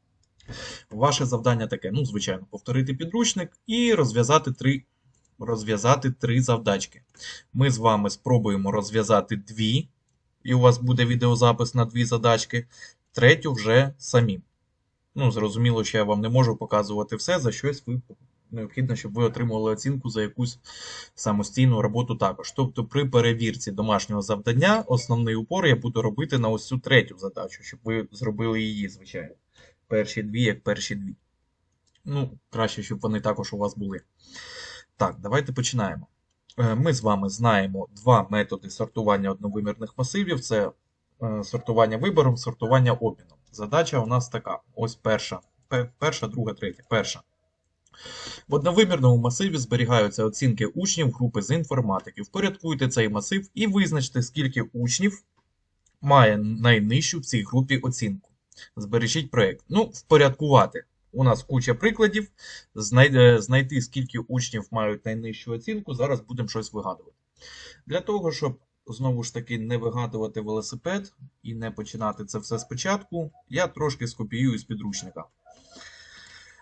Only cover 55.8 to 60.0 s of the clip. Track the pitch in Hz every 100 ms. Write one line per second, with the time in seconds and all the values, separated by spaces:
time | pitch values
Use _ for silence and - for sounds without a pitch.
55.8 | _ _ 139 139 110 104 107 113 117 113
56.8 | 104 135 165 170 135 113 101 123 135 131
57.8 | 131 127 107 98 - _ _ - - -
58.8 | 101 117 113 160 135 127 95 87 - 185
59.8 | 220 -